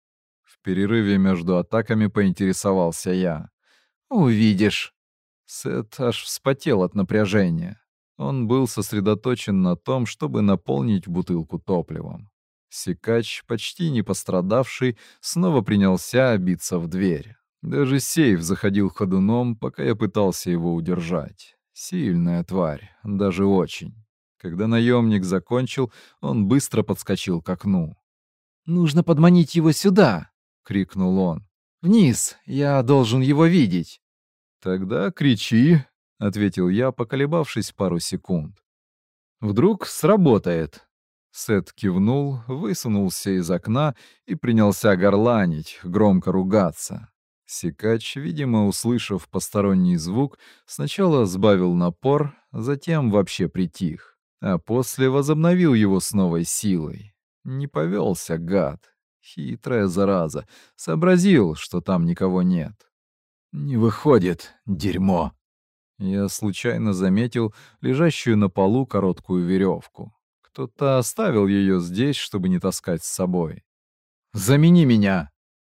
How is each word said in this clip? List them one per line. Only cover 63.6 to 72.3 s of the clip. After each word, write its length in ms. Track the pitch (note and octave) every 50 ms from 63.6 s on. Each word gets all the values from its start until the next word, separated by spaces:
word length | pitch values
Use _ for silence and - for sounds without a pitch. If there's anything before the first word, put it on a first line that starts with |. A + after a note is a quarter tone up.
| C#3+ C#3+ C3 A2
выходит, 760 | A2 A2+ A2 - - D3+ C3+ G#2+ F2+ F2+ E2+ - - - - _ _
дерьмо!» 680 | G#2 G2 D2+ D2+ G2+ E2 F#2 F#2+ F#2+ F#2 E2+ D#2+ - - _ _ _ _ _ _ _ _ _ _ _ _ -
Я 300 | G2+ F#2+ G2 G2+ G2+ F#2
случайно 640 | - - G#2+ G#2 F#2 - - A#2+ A#2 A2+ A2 G#2+ G2
заметил 600 | F2+ F#2+ F#2 F#2 G#2 A#2+ A#2+ - B2 A2+ G#2 - - - - _ _
лежащую 580 | - B2+ C3 C#3 E3+ E3 - - - B2 A2 G#2+
на 120 | G#2 F#2+
полу 360 | - - F#2+ F#2+ A2 C3 C3
короткую 600 | - - G2+ G2 F#2 F2 - - - F#2 F2+ F2
верёвку. 680 | F2 F#2 F#2+ G2 F#2 E2 F2 - - _ - - A2+ - _ _ _ _ _
Кто-то 560 | _ _ _ - C3 B2+ _ - D3 C#3 C3+ B2+
оставил 500 | A#2 - - - A3+ F#3+ B2+ G#2+ G2+ G2
её 320 | G2+ G2+ G2 F#2+ F#2+ F2+
здесь, 380 | F2 F2 F2+ G2+ B2+ D3 C3+ -
чтобы 320 | - -